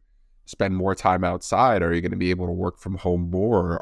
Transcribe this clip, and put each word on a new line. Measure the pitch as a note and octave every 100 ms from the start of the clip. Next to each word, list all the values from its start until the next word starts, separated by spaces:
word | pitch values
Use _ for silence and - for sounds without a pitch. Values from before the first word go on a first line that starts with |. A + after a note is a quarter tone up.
| _ _ _ _ -
spend | - G2 F#2
more | F#2+ F#2+
time | F#2+ F#2
outside? | F2+ F2+ - G2 B2+ G2+
Are | E2+
you | E2+
gonna | F2+ F#2
be | F2+
able | F2+ F2
to |
work | F2 F2+ -
from | F#2 F2+
home | F#2 F2 F2
more? | F#2 A2 G#2 F2 E2+